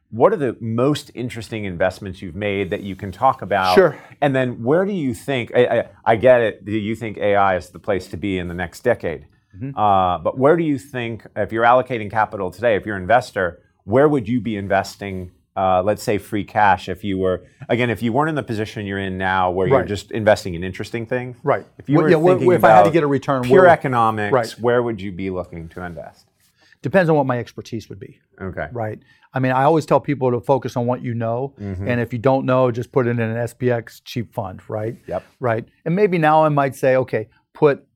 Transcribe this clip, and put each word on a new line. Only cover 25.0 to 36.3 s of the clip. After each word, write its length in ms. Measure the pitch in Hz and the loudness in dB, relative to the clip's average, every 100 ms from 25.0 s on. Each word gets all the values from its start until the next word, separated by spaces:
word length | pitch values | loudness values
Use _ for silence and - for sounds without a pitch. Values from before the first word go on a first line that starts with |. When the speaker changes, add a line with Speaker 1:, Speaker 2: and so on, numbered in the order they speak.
Speaker 1:
you 100 | 98 | -8
be 180 | 90 95 | -8 -6
looking 380 | 90 87 85 82 | -6 -8 -12 -14
to 140 | - | -12
invest? 440 | 90 80 - - _ _ _ _ _ _ | -12 -14 -18 -20 _ _ _ _ _ _
Speaker 2:
Depends 280 | 135 196 165 | -2 2 4
on 60 | 156 | 2
what 100 | 135 | 0
my 100 | 123 | -2
expertise 520 | 110 - - 113 - | -6 -12 -12 -12 -12
would 100 | 98 | -16
be. 200 | - - _ - | -20 -20 _ -14
Speaker 1:
Okay. 260 | 95 82 76 | -10 -8 -8
Speaker 2:
Right. 280 | 117 107 107 _ _ _ | -8 -8 -10 _ _ _
I 60 | 135 | -4
mean, 120 | 131 | 0
I 120 | 127 | 2
always 220 | 139 160 147 | 4 2 2
tell 140 | 143 | 0
people 320 | - 135 127 | 0 -2 0
to 80 | 120 | 0
focus 360 | - 135 120 127 | 0 -2 -2 -4
on 120 | 120 | -4
what 140 | 143 | -4
you 100 | 127 | -6
know, 400 | 117 113 117 139 - | -4 -4 -4 -6 -10
Speaker 1:
Mm-hmm. 280 | 101 95 98 | -10 -6 -4
Speaker 2:
and 140 | 120 | -2
if 100 | 113 | -2
you 80 | 123 | -2
don't 260 | 131 135 131 | 0 2 2
know, 260 | 127 127 | 2 2
just 200 | 120 113 | 0 -4
put 140 | 139 120 | -2 0
it 60 | |
in 80 | 120 | 0
an 180 | 113 113 | -2 -4
S 160 | 120 | -6
P 160 | - 127 | -4 -2
X 300 | 120 113 - | -2 -4 -16
cheap 340 | - 127 110 | -12 -10 -8
fund, 280 | - 95 92 - | -8 -10 -12 -10
right? 300 | 110 110 - - | -8 -8 -10 -10
Speaker 1:
Yep. 160 | 87 - - | -10 -10 -6
Speaker 2:
Right. 260 | 123 113 - _ 160 | -4 -4 -6 _ -4
And 100 | 175 | 0
maybe 220 | 208 175 | 2 2
now 260 | 151 | 4